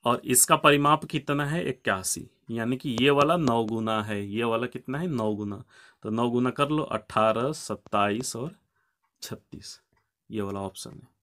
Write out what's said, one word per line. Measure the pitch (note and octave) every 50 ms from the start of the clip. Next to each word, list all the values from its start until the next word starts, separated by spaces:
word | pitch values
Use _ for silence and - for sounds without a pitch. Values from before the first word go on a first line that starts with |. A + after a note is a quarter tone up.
| _
और | A#2+ B2 B2 -
इसका | - B2+ A#2+ - - E3
परिमाप | D3 - D3+ D3 C#3+ C#3+ D3 D3+ D3+ -
कितना | - - D3 C3+ - C#3+ C#3+ D3
है? | C#3+ D#3 E3+ F3+ -
इक्यासी, | B2+ - _ A#2 G2+ F#2 F#2 - - - - - _ _ _ -
यानी | A#2 A2+ A2+ A#2+ C3
कि | C3 - D3+ A#2 A2
ये | B2 C#3+
वाला | C#3+ C#3 C#3+ D3+ E3+
नौ | F3+ D#3+ C3+ A#2 A#2 A2+
गुना | G#2+ A2+ A2+ A2 A2 A2 G#2+
है, | G#2 G#2 G#2+ G2+ G2+
ये | G2+ G2+ A2 A#2
वाला | A#2 A2+ A2+ B2
कितना | A#2+ - B2 - - C3 C#3+
है? | F3
नौ | F#3 D3+ A#2+ A2 G#2+ G#2+
गुना। | G2+ G#2 G2+ G2+ G2+ - _ _ - - - _ _
तो | - A2+
नौ | G#2+ A2+ A#2+ B2
गुना | A#2+ B2 B2 B2+
कर | B2 - C#3+ C#3+
लो, | D3+ D3+
अठारह, | C#3 - A#2+ G#2+ - _ - - A2 A2 A2 A2+ A#2+ C#3
सत्ताईस | D#3 - - - G#2+ - _ - - G#2 G2+ G#2 G#2 A2+ C3 - -
और | A#2 B2 E3 - _ _ _ _ _ _ _ _ _ _ _ _ _
छत्तीस, | - - - - _ _ - D2+ - - - - _ _ _ _ _ _ _ _ _ _
ये | A2 G#2+
वाला | G2+ G2 G2 G2+
ऑप्शन | G2 F#2+ - - - -
है। | - - - _ _ _